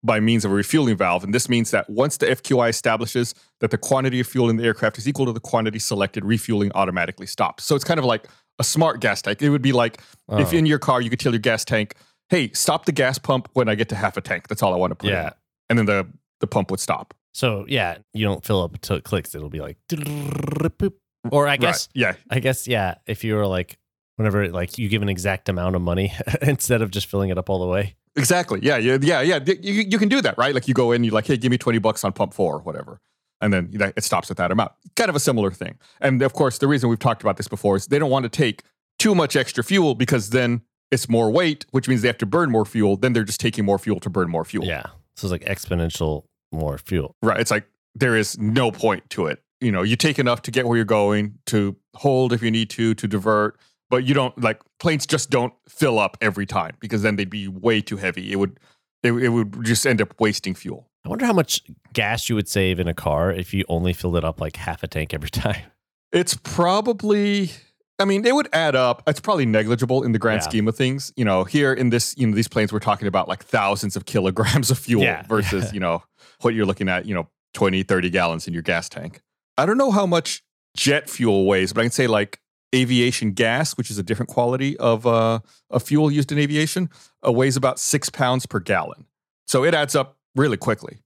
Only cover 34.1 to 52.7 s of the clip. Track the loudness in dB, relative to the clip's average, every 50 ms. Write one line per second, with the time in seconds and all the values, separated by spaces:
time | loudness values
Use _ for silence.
34.1 | -2 -2 -2 -4 -4 -2 -2 0 2 0 0 -2 _ _ _ -10 _ 0 0 0
35.1 | 0 0 0 0 0 2 0 -2 -2 -4 -12 -14 -14 _ _ _ _ _ 0 2
36.1 | 2 4 2 0 2 2 0 0 2 0 0 2 2 2 2 0 0 2 2 0
37.1 | 0 2 0 -2 -2 -2 -6 -8 -8 -2 0 2 2 2 0 0 0 0 2 2
38.1 | 0 0 0 -2 -2 0 0 0 0 -4 -14 _ _ _ _ _ _ _ 2 4
39.1 | 4 4 2 2 2 0 0 0 -2 -4 -2 2 2 2 4 2 2 2 0 2
40.1 | 2 0 0 0 0 2 2 2 0 -2 -4 _ _ _ _ _ -2 -2 0 2
41.1 | 2 4 4 4 4 4 2 2 0 -2 -8 _ -2 -2 0 2 0 2 2 0
42.1 | 0 0 -4 0 2 2 2 4 2 2 0 0 0 2 2 2 2 2 2 2
43.1 | 2 2 0 0 -4 -2 -2 -2 0 0 2 2 2 2 2 -2 -2 -2 -2 -4
44.1 | -2 0 0 0 0 -4 -4 -4 -6 -4 -4 -4 -4 -6 -8 -12 -16 -18 _ _
45.1 | _ -8 -4 -4 -4 -4 -4 -6 -6 -6 -4 -4 -2 -2 -2 -2 -2 -4 -4 -2
46.1 | -4 -4 -8 _ _ _ _ _ -8 -6 -4 -4 -6 -6 -8 -4 -4 -4 -4 -4
47.1 | -8 _ 0 0 0 0 0 0 -2 -4 -4 _ _ _ _ _ _ -2 0 2
48.1 | 2 2 0 -2 -4 -4 -2 0 0 2 0 0 -2 0 0 0 0 0 _ _
49.1 | -6 -4 -2 -2 -4 -6 _ _ _ _ -2 0 0 0 0 0 0 0 0 0
50.1 | 0 2 0 0 0 -2 -4 -4 -2 -2 0 2 2 2 2 4 4 4 4 4
51.1 | 2 0 0 -2 -8 -12 _ -2 0 0 0 0 -4 _ _ _ _ -2 0 2
52.1 | 2 2 2 2 0 0 0 0 0 0 -2 -4